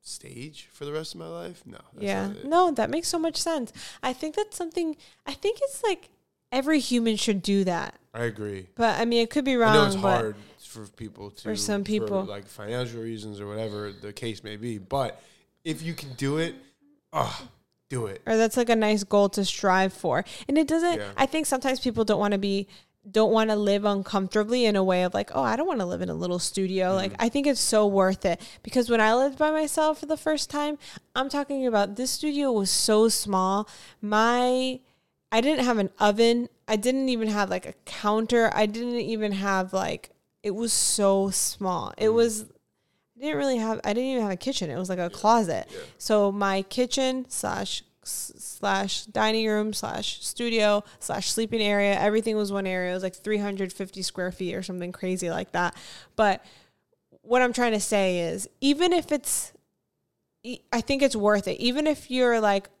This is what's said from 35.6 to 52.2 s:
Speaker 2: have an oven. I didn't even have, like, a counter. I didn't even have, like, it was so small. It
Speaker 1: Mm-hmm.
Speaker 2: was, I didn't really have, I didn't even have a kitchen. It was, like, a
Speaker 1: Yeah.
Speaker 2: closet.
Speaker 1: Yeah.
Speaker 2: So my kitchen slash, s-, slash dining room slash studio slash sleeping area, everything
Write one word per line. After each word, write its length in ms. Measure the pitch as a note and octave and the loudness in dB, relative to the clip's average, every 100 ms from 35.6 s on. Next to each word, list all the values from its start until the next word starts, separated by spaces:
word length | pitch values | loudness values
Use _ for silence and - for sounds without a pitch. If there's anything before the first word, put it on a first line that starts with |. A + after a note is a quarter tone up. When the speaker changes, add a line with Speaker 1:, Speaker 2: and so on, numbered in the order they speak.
| B3 | 2
Speaker 2:
have 140 | A3+ | 2
an 100 | F#3+ - | 0 2
oven. 480 | G#3 G#3 A#3 A#3+ A#3+ _ - | 2 4 4 4 -2 _ -4
I 80 | A3 | 0
didn't 320 | A3+ C4 C4 | 0 0 0
even 180 | A#3+ A3 | 0 0
have, 220 | G#3 G3 | 0 0
like, 160 | F#3 - | -2 -6
a 80 | - - | -16 -14
counter. 640 | - G#3 G#3+ A3+ A#3+ A3+ | -4 0 0 2 4 4
I 140 | - G#3+ | 4 0
didn't 320 | G#3+ A#3+ A#3+ | 0 -4 -2
even 300 | A3 A3+ G#3+ | -2 -2 -2
have, 400 | G3 G3+ F#3+ F#3 | -2 0 0 0
like, 380 | F#3+ F#3 F3 - _ _ _ | -2 -2 -4 -10 _ _ _
it 80 | G#3 | -8
was 200 | G3+ A#3 | -4 -2
so 580 | - - - G3+ G3 G3 | 0 0 2 4 4 2
small. 600 | F#3+ - - F#3+ F3+ G2 - | 0 -4 -4 -4 -4 -6 -2
It 80 | A3 | 2
Speaker 1:
Mm-hmm. 100 | A3+ | 4
Speaker 2:
was, 280 | A#3 G#3+ G#3+ _ _ _ _ _ _ _ | 2 0 -10 _ _ _ _ _ _ _
I 40 | |
didn't 160 | C#4+ D4 | -4 -2
really 200 | C#4 B3+ | 0 0
have, 220 | A3 A3 | 0 -2
I 100 | - | -2
didn't 160 | G#3+ C4 | -2 0
even 100 | B3+ | 0
have 80 | G#3+ | -2
a 40 | F#3 | -2
kitchen. 320 | - C#4 F3 | -4 -4 -4
It 80 | C#3 | -6
was, 120 | F#3 | -4
like, 100 | F#3 | -4
a 40 | |
Speaker 1:
Yeah. 60 | F3 | -4
Speaker 2:
closet. 580 | - G#3 A#3 G3 A#2 - | 0 4 4 4 -2 -6
Speaker 1:
Yeah. 80 | - - - | -14 -16 -12
Speaker 2:
So 340 | - G#3+ G3+ | 2 4 4
my 320 | G3+ G3 G3 | 2 0 0
kitchen 600 | F#3+ - B3+ C#4 C4 C4 B3+ | -2 -2 0 2 0 -2 -6
slash, 540 | - - - G3 - - _ | -4 -4 -4 -4 -8 -10 _
s-, 280 | - - - - | -10 -8 -8 -12
slash 640 | - - G3+ G3 G3 - - | -16 -6 -2 0 -2 -6 -6
dining 420 | G#3+ A3 A3 A3 | -2 0 0 0
room 260 | G#3+ G#3+ | 0 -2
slash 500 | G#3+ - - G#3 - - | -4 -6 -6 -6 -8 -10
studio 580 | - A#3+ A3+ G#3 G#3 - - | -6 -2 2 4 2 0 -14
slash 300 | - G3+ F#3 | -6 -4 -2
sleeping 320 | - A3 A3+ | -2 -2 0
area, 360 | G#3 G3+ G3+ G3 | 2 2 2 2
everything 360 | G#3 G#3+ | 2 2